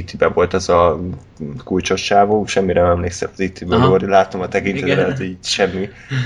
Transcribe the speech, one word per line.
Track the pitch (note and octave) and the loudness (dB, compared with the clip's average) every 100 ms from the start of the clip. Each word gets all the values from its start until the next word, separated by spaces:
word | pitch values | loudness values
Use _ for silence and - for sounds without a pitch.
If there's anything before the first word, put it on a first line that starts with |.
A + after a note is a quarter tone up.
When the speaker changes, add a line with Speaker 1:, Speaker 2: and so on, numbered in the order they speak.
| E2+ | -6
Speaker 1:
T-be | - E2 | -2 0
volt | - F2+ | 2 0
az | F#2+ - | 0 2
a | F2 F2 D#2+ F2+ F2+ - - D2+ C#2+ | 4 4 2 -4 -10 -14 -12 -12 -12
kulcsos | - F#2 - F#2+ | -4 -2 -2 -4
csávó, | - G2+ G2+ G#2+ F#2+ | 2 4 4 2 0
semmire | - F#2+ F2 | 0 0 2
nem | F2 | 2
emlékszem | F2 F2 - - | 2 -2 -6 -8
az | - | -6
E | F#2+ | -6
T-ből, | - F2+ A2+ | -6 -2 2
Speaker 2:
Aha. | B2+ | 4
Speaker 1:
Lori, | F#2+ G2 | 4 4
látom | G2 F#2+ G2 | 2 2 -2
a | F2+ | -4
tekintetedre, | G2 G2 F#2 F2+ F#2+ | -2 -2 -2 0 0
Speaker 2:
Igen. | F#2 - | 0 -2
Speaker 1:
hogy | F#2 | -6
így | F2+ | -8
semmi, | - - F#2+ F#2 G2+ - - C3+ | -6 0 0 -2 -8 -10 -8 -6